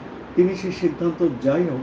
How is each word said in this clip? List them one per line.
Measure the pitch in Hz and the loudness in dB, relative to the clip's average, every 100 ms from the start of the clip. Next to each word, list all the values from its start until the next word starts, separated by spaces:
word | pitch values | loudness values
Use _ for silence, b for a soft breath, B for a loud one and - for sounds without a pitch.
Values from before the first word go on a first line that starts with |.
| - - - - | -14 -14 -4 2
তিনি | 185 185 | 4 2
সেই | 185 | -4
সিদ্ধান্ত | 180 175 147 170 160 170 120 | 0 -2 0 -2 0 0 0
যাই | 135 156 | 0 2
হোক, | 175 127 | 2 -2